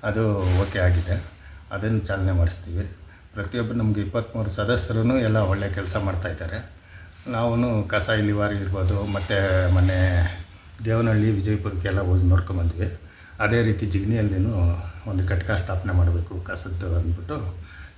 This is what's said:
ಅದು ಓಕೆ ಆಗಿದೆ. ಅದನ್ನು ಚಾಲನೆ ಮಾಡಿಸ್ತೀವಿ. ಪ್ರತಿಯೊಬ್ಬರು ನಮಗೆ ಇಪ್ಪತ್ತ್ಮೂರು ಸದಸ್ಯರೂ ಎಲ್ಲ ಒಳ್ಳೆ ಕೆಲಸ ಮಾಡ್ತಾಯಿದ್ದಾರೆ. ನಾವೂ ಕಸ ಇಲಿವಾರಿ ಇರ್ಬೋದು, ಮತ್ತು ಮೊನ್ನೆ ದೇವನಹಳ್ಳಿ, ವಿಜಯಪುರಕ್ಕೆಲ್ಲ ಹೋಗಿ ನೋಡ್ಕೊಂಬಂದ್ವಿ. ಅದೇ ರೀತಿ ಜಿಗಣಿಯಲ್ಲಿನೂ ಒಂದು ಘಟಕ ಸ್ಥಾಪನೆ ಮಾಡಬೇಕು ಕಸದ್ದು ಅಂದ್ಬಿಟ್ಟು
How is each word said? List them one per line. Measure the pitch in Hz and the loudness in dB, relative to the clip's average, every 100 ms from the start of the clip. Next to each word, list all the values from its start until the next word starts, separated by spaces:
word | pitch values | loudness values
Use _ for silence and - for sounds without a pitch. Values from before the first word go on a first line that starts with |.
ಅದು | 110 104 113 101 92 90 | -2 0 2 2 2 2
ಓಕೆ | 95 101 | 2 2
ಆಗಿದೆ. | 90 87 87 95 - - - - - | 4 4 2 -4 -4 -16 -20 -20 -10
ಅದನ್ನು | 98 110 110 | -4 0 -2
ಚಾಲನೆ | - 98 92 | -2 -2 0
ಮಾಡಿಸ್ತೀವಿ. | 90 85 - - 85 - - - - - | 2 2 0 -8 -6 -6 -10 -20 -20 -16
ಪ್ರತಿಯೊಬ್ಬರು | 107 98 120 110 117 | -8 -6 -4 -2 0
ನಮಗೆ | 110 104 | 0 0
ಇಪ್ಪತ್ತ್ಮೂರು | 92 117 113 113 104 | 0 -4 -4 -4 -4
ಸದಸ್ಯರೂ | - 101 120 - 110 113 131 | -2 0 0 0 0 2 2
ಎಲ್ಲ | 113 107 | 2 2
ಒಳ್ಳೆ | 98 98 101 | 2 0 -2
ಕೆಲಸ | 95 92 110 | -4 -4 -2
ಮಾಡ್ತಾಯಿದ್ದಾರೆ. | 98 90 87 82 82 110 - - - - - - - | -2 -4 -6 -6 -8 -8 -10 -20 -20 -20 -20 -16 -6
ನಾವೂ | 117 120 117 120 110 | -2 0 2 2 0
ಕಸ | 98 107 - | 0 -2 0
ಇಲಿವಾರಿ | 107 104 104 104 101 | 2 2 2 0 0
ಇರ್ಬೋದು, | 92 95 92 101 101 | -2 0 0 0 -2
ಮತ್ತು | 98 92 101 98 92 92 | -4 -2 0 2 2 4
ಮೊನ್ನೆ | 90 90 92 92 87 87 - - - - - | 4 4 4 2 4 0 -2 -16 -20 -20 -8
ದೇವನಹಳ್ಳಿ, | 113 113 117 110 107 | -2 2 2 4 2
ವಿಜಯಪುರಕ್ಕೆಲ್ಲ | 101 95 104 101 95 98 95 | 2 0 0 -2 -4 -2 0
ಹೋಗಿ | 92 90 | 2 4
ನೋಡ್ಕೊಂಬಂದ್ವಿ. | 90 90 - 90 85 87 101 - - - - - | 6 4 2 0 0 0 -4 -4 -16 -20 -20 -2
ಅದೇ | 107 117 | 0 2
ರೀತಿ | 110 95 107 | 2 0 0
ಜಿಗಣಿಯಲ್ಲಿನೂ | 92 101 113 104 92 101 107 87 85 - - - | -2 0 2 2 2 0 2 2 0 -6 -12 -6
ಒಂದು | 95 90 | -2 0
ಘಟಕ | 95 - | 0 0
ಸ್ಥಾಪನೆ | 101 - 92 95 | -2 -2 -4 0
ಮಾಡಬೇಕು | 90 87 85 - 85 | 2 4 2 -2 -8
ಕಸದ್ದು | - 92 - 87 92 85 | -8 -10 -8 -6 -2 -2
ಅಂದ್ಬಿಟ್ಟು | 85 87 - 147 90 - - - - | 0 -4 -4 -6 -6 -8 -14 -18 -20